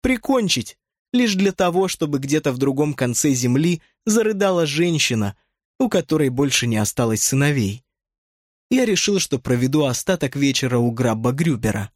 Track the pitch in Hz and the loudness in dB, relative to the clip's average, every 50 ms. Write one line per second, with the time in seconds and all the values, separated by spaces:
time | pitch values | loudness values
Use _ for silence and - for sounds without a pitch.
0 | - 247 262 226 - - 269 254 220 180 - - 110 - - _ _ _ _ _ | 0 0 -2 -2 0 0 0 2 2 0 -2 -2 -4 -8 -12 _ _ _ _ _
1 | _ _ - 247 247 226 202 185 196 196 185 - 190 175 170 180 190 180 - - | _ _ 0 0 0 2 2 2 0 0 2 2 0 0 2 0 0 0 -2 -4
2 | 170 147 143 139 139 135 147 156 147 147 127 123 135 139 135 135 151 151 143 - | -4 -2 -2 -4 -2 0 -2 0 0 0 -2 0 0 0 0 0 -2 -2 -2 -2
3 | 131 120 120 - - 151 135 120 123 123 123 131 156 175 175 160 _ _ _ _ | -2 -2 -2 0 0 2 0 2 2 2 2 2 2 2 0 -2 _ _ _ _
4 | _ 226 208 226 220 214 220 190 202 196 185 175 165 151 139 151 170 175 165 151 | _ 0 2 2 2 0 0 0 0 0 2 0 0 0 0 0 0 0 0 0
5 | - - 123 110 104 101 98 _ _ _ _ _ _ _ _ _ 262 240 - 190 | 0 0 0 -2 -2 -4 -6 _ _ _ _ _ _ _ _ _ -2 0 0 0
6 | 165 - 156 156 151 135 123 123 143 139 123 - - 120 113 107 104 104 - - | 0 0 0 0 2 0 0 0 0 0 0 0 0 0 0 0 0 -2 -2 -2
7 | 123 113 110 107 - - - 135 139 147 147 139 110 98 101 123 _ _ _ _ | 0 0 0 0 -2 0 0 2 2 2 2 0 0 -2 -4 -6 _ _ _ _
8 | _ _ _ _ _ _ _ _ _ _ _ _ _ _ 247 262 254 226 202 175 | _ _ _ _ _ _ _ _ _ _ _ _ _ _ 0 0 2 2 0 0
9 | - - 202 190 - - - 127 - - 127 120 123 131 135 156 151 135 123 - | 0 0 0 0 0 -2 -4 -6 0 0 0 2 2 2 2 2 2 2 -2 -4
10 | - - 190 175 - 131 - 139 143 139 131 - - 127 123 120 120 120 113 117 | -2 -2 -2 0 -2 -4 -2 0 0 0 0 0 -2 0 0 2 0 0 0 0
11 | 123 120 113 110 113 123 127 135 170 170 143 113 113 110 104 110 101 - _ | 0 0 0 0 0 -2 0 0 0 0 0 0 -2 -2 -2 -2 -6 -8 _